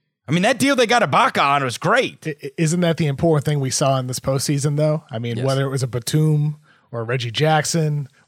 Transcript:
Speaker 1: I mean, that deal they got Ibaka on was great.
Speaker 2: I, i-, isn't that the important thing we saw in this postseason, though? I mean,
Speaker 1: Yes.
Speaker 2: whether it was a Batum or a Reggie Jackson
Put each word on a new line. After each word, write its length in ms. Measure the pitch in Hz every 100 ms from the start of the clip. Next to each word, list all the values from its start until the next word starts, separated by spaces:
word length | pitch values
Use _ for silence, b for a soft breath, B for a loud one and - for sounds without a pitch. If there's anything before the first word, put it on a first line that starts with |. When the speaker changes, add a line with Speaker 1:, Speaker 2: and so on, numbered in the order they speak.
| _ _ -
Speaker 1:
I 40 |
mean, 100 | 165
that 160 | 202 254
deal 180 | 269 262
they 100 | 233
got 160 | 240
Ibaka 400 | 185 170 247 202
on 220 | 147 143
was 120 | 135 110
great. 460 | 165 240 214 139 160
Speaker 2:
I, 100 | 147
i-, 80 | 143 -
isn't 240 | 160 175
that 180 | 175 156
the 80 | 151
important 380 | 135 170 151
thing 140 | 151 147
we 120 | 135
saw 280 | - 139 135
in 80 | 127
this 140 | 127
postseason, 560 | - 135 - 143 143 147
though? 260 | 156 156 -
I 80 | 117
mean, 200 | 120 117
Speaker 1:
Yes. 80 | 131
Speaker 2:
whether 180 | 135 139
it 40 |
was 120 | 131
a 60 | 123
Batum 680 | 120 - 151 156 151 147 147 b b b
or 80 | 120
a 40 |
Reggie 260 | 113 127 120
Jackson 760 | 110 156 156 147 170 156 147 131 b